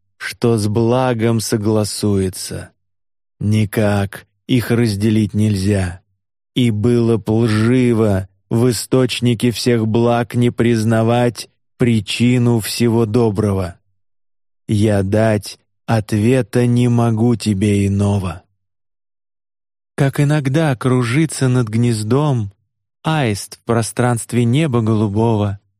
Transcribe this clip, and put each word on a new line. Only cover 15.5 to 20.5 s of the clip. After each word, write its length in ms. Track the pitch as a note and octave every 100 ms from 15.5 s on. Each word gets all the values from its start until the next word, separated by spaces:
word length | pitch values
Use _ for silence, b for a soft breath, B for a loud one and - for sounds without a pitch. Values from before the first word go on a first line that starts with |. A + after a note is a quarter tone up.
| - _ _ -
ответа 800 | A2+ - G#2+ A2+ C3 - B2 B2
не 220 | A#2+ B2
могу 480 | A#2+ A#2 A2 A#2+ A2+
тебе 500 | G#2+ F#2+ G#2+ G2+ G2
иного. 560 | G2 G2+ G2+ F2+ E2 _ _ _ _ _ _ _ _ _ _ _ _ _ _ _ -
Как 220 | C#3 -
иногда 540 | C#3+ D3+ C3